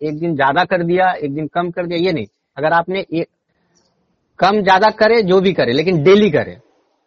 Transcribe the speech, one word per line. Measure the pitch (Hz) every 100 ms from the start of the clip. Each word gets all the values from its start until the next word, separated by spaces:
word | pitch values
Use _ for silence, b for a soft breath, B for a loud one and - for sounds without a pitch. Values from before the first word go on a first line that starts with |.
एक | 156 151
दिन | 170 151
ज्यादा | 135 143
कर | 180 185
दिया, | 170 180 185
एक | - 147
दिन | 143 151
कम | - 175
कर | 175 170
दिया, | 170
ये | 180
नहीं। | 160 104 _ _ -
अगर | 151
आपने | 170 165 190 -
एक, | 160 - _ _ _ _ _ _ _ _ _ _ -
कम | 180 214
ज्यादा | 190 185 214
करे, | 214 220 233
जो | 196 185
भी | 190
करे, | 170 127
लेकिन | 127 160 175
daily | 143 202 208
करे। | 135 95 90 _ _ _ _